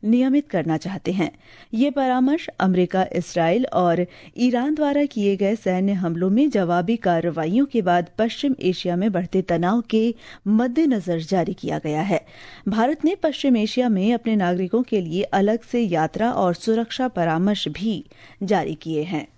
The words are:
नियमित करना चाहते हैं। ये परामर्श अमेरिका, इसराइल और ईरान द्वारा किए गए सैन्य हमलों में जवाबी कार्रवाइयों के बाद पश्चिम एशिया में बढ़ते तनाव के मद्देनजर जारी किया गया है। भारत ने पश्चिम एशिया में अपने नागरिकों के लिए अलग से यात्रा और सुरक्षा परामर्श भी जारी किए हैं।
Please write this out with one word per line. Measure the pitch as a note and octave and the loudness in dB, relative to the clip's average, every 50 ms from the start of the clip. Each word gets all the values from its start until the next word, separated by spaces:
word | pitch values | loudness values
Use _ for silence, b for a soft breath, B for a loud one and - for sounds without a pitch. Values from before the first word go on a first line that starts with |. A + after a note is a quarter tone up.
| - | 2
नियमित | G#3 A3+ B3 B3+ C4+ C4 D4 C#4+ - | 2 2 4 4 4 2 2 0 0
करना | - F3+ D3+ D#3+ D#3+ | -2 -2 0 0 -2
चाहते | D#3 - F#3 F#3+ F#3 - - | -2 -2 -6 -8 -6 -4 -4
हैं। | G#3+ G3 E3 D3+ - B B B B B B B - | -2 -2 -2 -4 -6 B B B B B B B -2
ये | A3 C4 D4 | 0 0 0
परामर्श | C#4 C#4+ C4+ B3+ B3+ B3+ B3+ C4 D4 F4 - - | 2 0 0 2 2 2 2 2 2 0 -4 -8
अमेरिका, | - _ - F#3+ F#3 F3+ F3+ F3 - F#3+ F#3 - | -6 _ 0 2 2 2 2 2 2 -2 -2 0
इसराइल | - F3+ E3 - - F3 E3 E3 F3 A#3+ B3+ - | -2 -6 -6 -4 -2 0 2 2 2 2 0 0
और | - - F3+ F3 E3 E3+ F3 F3 B B B B B - | 0 2 2 2 2 2 0 -4 B B B B B 0
ईरान | A#3+ B3+ A#3+ A#3+ B3 D4 D#4 | 0 2 2 0 0 -2 0
द्वारा | D4+ D4+ C#4+ C#4+ C#4+ D4 | 0 0 0 2 0 0
किए | C#4+ - A3 G3+ G3+ G3 | 0 -2 0 0 0 0
गए | F#3 G3+ G3 A3 | 2 0 0 0
सैन्य | A3 - F#3+ F3+ F3+ F#3+ G3 | 0 -2 -2 0 0 0 0
हमलों | G3+ F#3 F#3 E3 E3 E3 F3+ F#3+ | 0 0 -2 -2 -2 0 0 2
में | G3 A#3 D4 D#4 | 2 4 2 2
जवाबी | A#3+ G#3 F#3 E3 F3 F3 F3 F3+ A#3 | 2 0 0 2 0 0 0 0 -2
कार्रवाइयों | A3+ - F#3+ F3 E3 D#3+ E3+ D#3 E3 D#3 D#3+ F#3 A#3+ C#4+ | -2 0 0 0 2 0 -2 -2 -2 -2 0 2 0 0
के | C#4 - A#3 | 2 0 -2
बाद | F#3+ F3+ F3 F3 F3 - - - | 2 2 2 2 0 -2 -2 -2
पश्चिम | G#3+ A#3 - - - C#4+ C4 - | -2 -2 -2 -2 -2 -2 -2 0
एशिया | - F#3 F3+ - - F3+ F3 | 0 -2 -2 0 -2 -2 -2
में | F3 G3 A3+ | 0 0 0
बढ़ते | F#3+ E3+ F3+ E3+ - F#3+ | 0 -2 -4 -2 -2 -2
तनाव | F#3 - F3 E3 E3+ F3+ G#3 A#3+ A#3 - | 0 0 0 0 2 2 0 0 -2 0
के | - A3 A3 A#3+ A3+ B B B B B B F#3+ | 0 2 2 2 -2 B B B B B B 2
मद्देनजर | G#3+ A3 A#3+ B3+ A#3+ D#4 E4 D4 B3+ G#3 E3 F3+ E3+ E3 | 2 2 2 2 0 2 2 2 2 0 0 -2 -4 -4
जारी | D#3+ D#3 G3 F#3 E3 F3+ F#3 | -2 0 0 0 0 0 -4
किया | - - - D#3 D3+ - | -6 -6 -6 -6 -4 -4
गया | D#3 D3+ D3+ | -2 -2 -2
है। | E3 G3 - - B B B B B B B B B G3 | 0 0 -2 -2 B B B B B B B B B -2
भारत | F#3+ A3 A3+ C4 D#4 D4+ - | 0 2 2 2 0 0 0
ने | D#4 F#4+ | 0 0
पश्चिम | - - D#4 C4 - - C#4 B3 | 0 -2 -2 -2 0 2 2 2
एशिया | A3+ G#3 G#3+ - B3 B3 B3 | 2 2 0 0 0 0 0
में | G#3+ F#3+ F#3 G#3+ A#3+ | 0 2 2 2 0
अपने | A#3 A#3 A3+ A3 | 0 0 0 0
नागरिकों | G#3 F#3+ F3 F3+ F3+ F#3+ F3 - A#3 | 2 2 0 0 0 -2 0 0 -2
के | B3+ - - G3+ | 0 0 -2 -2
लिए | F3+ E3 D#3+ F#3 | -2 -2 -2 -4
अलग | G3+ - - G3 G3 G#3 A3 A#3 - - | -4 0 0 2 2 2 0 -2 -4 -4
से | - A#3+ | -2 -2
यात्रा | A#3 G3+ E3+ E3 D#3 D#3+ - - G#3+ A#3 | 0 0 0 0 0 -2 -2 -2 -2 -2
और | - - G3 F3+ F3 | 0 0 0 0 0
सुरक्षा | - - A3+ A3+ A3 A#3 A3+ - - B3+ B3 | -2 0 0 0 0 0 -4 -4 -4 -4 -4
परामर्श | - F#3 E3+ E3+ F#3+ A3+ F#3 G3+ G#3 - - - | -2 -2 0 0 0 0 2 0 0 0 -4 -8
भी | D3+ - F#3+ A3+ G#3+ D3+ - B B B B B B B | -8 -4 -4 -4 -4 -4 -8 B B B B B B B
जारी | G3 F3+ G#3+ F#3 D#3 - D#3+ | -2 0 0 0 0 -2 -8
किए | D3+ - E3 D#3+ D3+ | -8 -8 -6 -4 -4
हैं। | D3+ F3+ D3+ D3+ - - _ | -4 -4 -6 -8 -8 -8 _